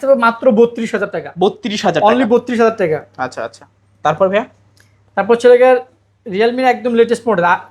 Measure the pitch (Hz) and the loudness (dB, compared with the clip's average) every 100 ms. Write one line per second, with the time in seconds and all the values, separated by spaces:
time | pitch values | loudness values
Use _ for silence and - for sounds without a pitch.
0 | 269 269 233 226 254 214 233 233 226 214 | 0 0 0 0 0 2 2 0 -6 -6
1 | 196 170 143 170 196 - 240 208 202 160 | -6 -8 -10 -2 -2 -2 -8 -4 -2 0
2 | 208 240 240 240 240 233 226 226 175 151 | 2 2 2 0 -2 0 0 0 -4 -4
3 | - - 127 - 117 - - _ _ _ | -8 -10 -10 -8 -12 -14 -20 _ _ _
4 | 147 156 190 202 254 _ _ _ _ _ | -4 0 0 0 -4 _ _ _ _ _
5 | _ - 196 233 247 247 254 247 247 _ | _ -4 0 2 4 6 4 2 -2 _
6 | _ _ 233 190 226 247 254 226 240 233 | _ _ -8 -2 -2 0 -2 -2 0 0
7 | 233 233 240 196 175 185 - | 0 0 -2 0 0 -2 -6